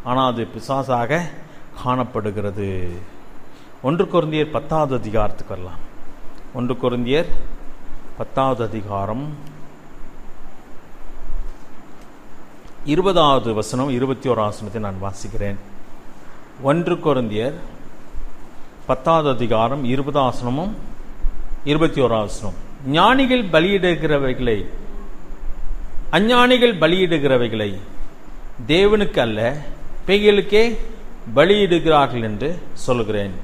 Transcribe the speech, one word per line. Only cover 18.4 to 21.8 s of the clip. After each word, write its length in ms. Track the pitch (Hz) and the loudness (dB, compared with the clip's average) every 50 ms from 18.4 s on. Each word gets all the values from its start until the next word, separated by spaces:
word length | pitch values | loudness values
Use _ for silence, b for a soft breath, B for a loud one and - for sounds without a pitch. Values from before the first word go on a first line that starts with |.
| - - - - - - - - - | -6 -10 -8 -8 -8 -8 -10 -14 -4
பத்தாவது 440 | - 131 - - 170 165 165 151 143 | -4 -4 0 2 2 2 4 4 2
அதிகாரம் 540 | 131 117 120 110 117 110 113 120 139 151 139 | 2 2 2 2 2 2 2 2 0 -2 0
இருபதாவது 540 | 120 131 131 139 143 139 147 135 127 - | 0 0 0 0 0 2 2 2 2 0
வசனமும் 340 | - 123 120 123 143 175 208 214 - - - - - - - - - - - - - - - - - - | 0 -2 -2 -2 -2 -2 -4 -4 -6 -6 -6 -6 -8 -8 -8 -8 2 2 4 4 4 2 2 2 0 2
இருபத்தி 380 | 143 147 156 | 2 4 4